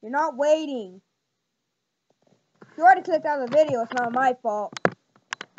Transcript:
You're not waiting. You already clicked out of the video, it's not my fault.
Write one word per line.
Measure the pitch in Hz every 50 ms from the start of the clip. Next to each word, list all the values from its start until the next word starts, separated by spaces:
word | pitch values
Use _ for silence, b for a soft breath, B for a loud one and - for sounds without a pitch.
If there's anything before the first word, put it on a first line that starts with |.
You're | - 214
not | 240 285 302 320 294
waiting. | 233 277 294 302 320 320 285 285 254 220 185 180 190 _ _ _ _ _ _ _ _ _ _ _ _ _ _ _ _ _ _ _ _ _ _ _ _ _ _ _ _ _ _ _ _ - - -
You | - 311
already | 349 381 370
clicked | - - 359 311 311
out | 320 294 285
of | 262 233
the | 240
video, | 294 311 302 277 240
it's | 226 233 -
not | 247 247 233
my | 233 247 262 269 254 254
fault. | _ 233 208 208 208 196 - - _ - - _ _ _ _ _ _ _ - _ - - _